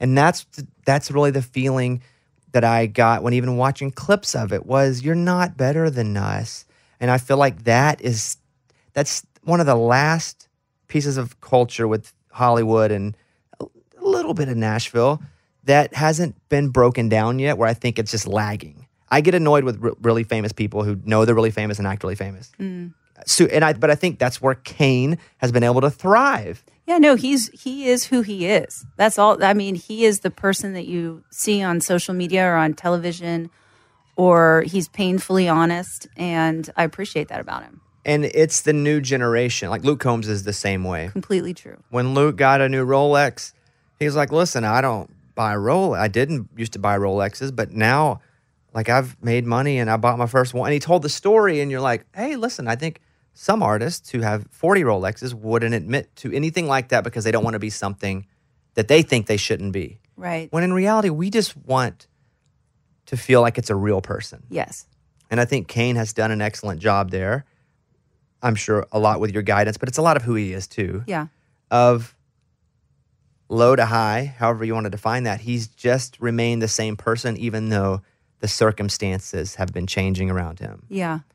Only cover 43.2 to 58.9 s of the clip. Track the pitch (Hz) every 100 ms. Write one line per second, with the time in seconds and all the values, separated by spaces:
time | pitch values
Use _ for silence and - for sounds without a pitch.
43.2 | 143 - - _ _ _ _ _ 147 147
44.2 | 143 151 175 131 113 117 135 107 - -
45.2 | _ - 110 104 101 165 190 98 107 101
46.2 | 139 151 107 - 113 - 101 101 98 98
47.2 | 98 - 135 123 98 101 110 135 156 104
48.2 | _ _ _ _ _ 113 110 123 127 -
49.2 | 120 117 120 117 139 135 113 110 120 120
50.2 | 120 131 127 123 107 147 151 180 147 -
51.2 | 196 220 208 156 143 131 131 113 - -
52.2 | 247 285 226 - 117 117 160 - _ _
53.2 | _ _ - 220 135 107 120 175 - 127
54.2 | 113 107 101 _ 165 196 143 101 95 110
55.2 | 131 120 110 117 113 113 85 131 - _
56.2 | 123 139 156 160 160 139 127 120 107 117
57.2 | 110 113 110 110 107 101 101 101 101 95
58.2 | 98 _ _ _ _ - 113